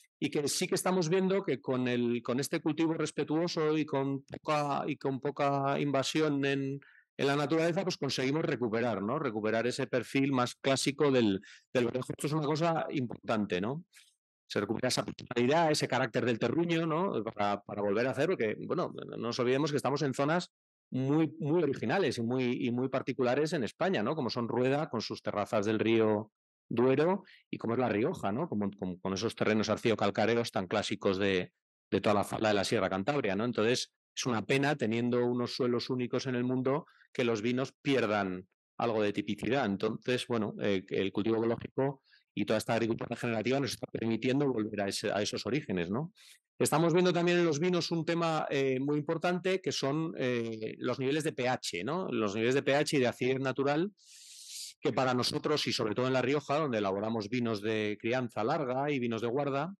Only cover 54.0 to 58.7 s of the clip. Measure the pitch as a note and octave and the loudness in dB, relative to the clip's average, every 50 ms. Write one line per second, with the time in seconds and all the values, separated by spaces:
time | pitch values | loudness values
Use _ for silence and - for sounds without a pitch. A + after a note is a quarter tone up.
54 | _ - - - - - - - - - - - - - - _ - D3 A#2+ C3+ | _ -20 -20 -20 -20 -20 -20 -20 -18 -14 -14 -12 -12 -14 -10 _ -4 -2 0 0
55 | C3 C3 B2 B2 A#2 - - D3 - D3+ D3+ C#3 - B2 - - A2+ G#2+ G2+ B2+ | 2 2 2 0 0 0 -2 -2 0 0 0 0 0 -2 -2 -2 0 0 0 0
56 | B2+ C3 C3 B2+ A#2+ B2+ C#3+ D3 - - C#3 D#3 D#3+ C#3 A#2 G#2+ G#2 G2 F#2+ G2+ | 0 2 2 2 2 2 0 0 0 0 -2 0 0 0 0 0 0 0 0 0
57 | G#2 A2+ A2+ A2+ G2 G#2 B2 B2 A#2+ A#2 A2+ G2 G2+ A2+ A2 A2 G#2+ G#2 G#2 - | -2 -2 -2 -2 -4 -2 -2 -2 0 0 -2 -2 -2 -2 -2 0 0 -2 -4 -4
58 | - A2+ B2 C3 B2 A2+ - G#2+ G#2 B2 D#3+ E3 C#3+ B2 | -2 -2 0 0 -2 -2 -4 -2 -2 0 0 0 -2 -2